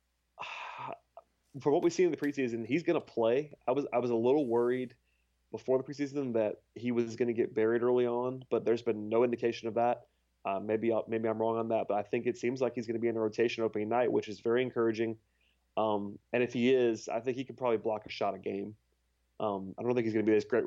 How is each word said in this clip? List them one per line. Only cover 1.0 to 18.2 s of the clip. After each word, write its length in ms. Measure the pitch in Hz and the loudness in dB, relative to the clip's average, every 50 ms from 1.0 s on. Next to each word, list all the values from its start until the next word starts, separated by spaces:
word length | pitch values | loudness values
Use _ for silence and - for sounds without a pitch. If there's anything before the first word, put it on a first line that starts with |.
| _ _ _ - - _ _ _ _ _ - 139 | _ _ _ -20 -20 _ _ _ _ _ -16 -4
for 120 | - 151 139 | 0 2 2
what 100 | 175 165 | 4 2
we've 100 | 170 165 | 2 2
seen 140 | - 185 | 2 2
in 40 | 175 | 2
the 80 | 147 127 | 2 0
preseason, 480 | 147 143 143 143 131 120 117 113 113 | -2 -4 -2 -2 -2 -2 -2 -4 -2
he's 160 | 110 131 170 165 | -2 -2 0 0
gonna 180 | 170 165 127 | 0 0 0
play. 520 | - - - 117 113 113 120 139 151 151 - - _ | -2 -4 -2 0 2 4 4 2 0 -4 -10 -6 _
I 60 | - 127 | -2 0
was, 140 | 143 139 - - | 0 -2 0 -2
I 60 | 120 | -2
was 120 | 123 123 | 0 2
a 60 | 117 | 0
little 300 | 113 117 123 139 156 147 | 2 4 4 4 4 2
worried 480 | 120 113 117 120 120 127 127 127 120 - _ _ _ _ _ _ _ _ _ _ _ - | 2 2 2 2 2 0 -2 -4 -8 -12 _ _ _ _ _ _ _ _ _ _ _ -14
before 260 | 107 - - 131 127 | -6 0 2 2 2
the 60 | 131 | 0
preseason 500 | - 143 131 143 139 135 147 139 127 113 | -2 -4 -4 -4 -2 -2 -2 -2 0 2
that 220 | 113 107 104 - - _ _ _ | 2 2 2 0 -4 _ _ _
he 180 | 107 113 123 120 | -6 -2 0 2
was 240 | 113 117 113 110 | 2 2 0 0
gonna 160 | 110 123 120 117 | 0 0 2 2
get 220 | 113 110 - - | 2 0 0 2
buried 280 | 113 110 110 120 117 117 | 2 2 4 4 4 4
early 240 | 127 123 123 123 | 4 4 4 4
on, 380 | 120 120 120 123 127 131 131 127 - | 2 0 0 -2 -4 -4 -6 -4 -2
but 140 | 120 110 - | -2 0 2
there's 180 | - 113 117 113 | 2 0 2 0
been 260 | 117 107 107 107 107 | -2 -2 -2 -2 0
no 160 | 113 113 123 | 2 4 4
indication 440 | 123 117 117 123 117 117 - - 113 | 4 2 0 0 -2 -2 -2 -6 -4
of 60 | 107 | -2
that. 320 | 117 117 120 120 - - _ _ _ _ _ _ _ - | 0 0 0 0 -2 -6 _ _ _ _ _ _ _ -6
Uh, 160 | 95 98 95 | -4 -4 -2
maybe 320 | 98 107 110 107 113 113 113 | -2 -2 -2 0 2 2 2
I'll, 120 | 107 - - | 0 0 -2
maybe 200 | 113 113 110 110 | -2 -2 0 0
I'm 100 | 110 110 | 0 0
wrong 180 | 113 113 113 | 0 0 0
on 120 | 113 113 113 | 0 0 0
that, 180 | 113 110 98 - | 0 0 0 0
but 60 | 101 | -2
I 80 | 104 104 | -2 -2
think 240 | - - 120 113 | -2 -4 -2 -2
it 100 | 123 120 | -2 -2
seems 240 | - - 120 135 131 | -2 -2 -2 -2 0
like 140 | 135 120 - | -2 -2 -2
he's 120 | 127 113 | -4 -4
gonna 120 | 113 113 117 | -4 -4 -2
be 100 | 117 113 | -2 -2
in 60 | 113 | 0
the 60 | 113 | 0
rotation 440 | 110 110 107 - 113 117 - - 113 | -2 0 0 0 0 0 0 0 -2
opening 240 | 107 - 107 107 107 | -2 -2 -2 -2 0
night, 220 | 117 123 127 113 - | 0 0 2 2 2
which 160 | 107 104 110 | 0 -2 -4
is 120 | 101 - | -8 -6
very 220 | - 117 113 127 131 | -2 0 2 2 0
encouraging. 540 | 123 - 120 117 113 110 107 113 113 113 110 _ _ _ _ _ _ _ _ _ _ _ 107 | 0 0 0 2 2 2 0 -2 -4 -4 -8 _ _ _ _ _ _ _ _ _ _ _ -2
Um, 400 | 107 110 104 104 101 101 104 - _ _ - | 0 0 0 0 -2 -6 -10 -14 _ _ -2
and 100 | 123 123 | 0 0
if 120 | 117 127 | 0 0
he 180 | 123 117 127 135 | 2 4 4 4
is, 340 | 127 123 120 113 104 - - | 4 4 2 2 0 -4 -6
I 120 | - 117 | -6 -4
think 160 | 117 131 123 | -4 -4 -4
he 80 | 131 131 | -4 -6
can 100 | - 120 | -10 -8
probably 220 | - 127 123 113 | -4 0 0 0
block 300 | 104 95 113 107 107 - | 0 0 -2 -4 -4 -6
a 40 | - | -10
shot 240 | - - | -6 -4